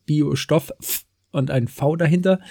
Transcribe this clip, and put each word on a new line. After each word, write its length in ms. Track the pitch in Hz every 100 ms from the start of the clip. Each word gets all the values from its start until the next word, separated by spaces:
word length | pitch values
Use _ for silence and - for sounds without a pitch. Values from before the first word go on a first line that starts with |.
| -
Biostoff 720 | 151 147 139 - 151 - - - - - _ _
und 200 | 147 135
ein 160 | 135 117
V 300 | - 143 165
dahinter. 420 | 160 175 185 185 -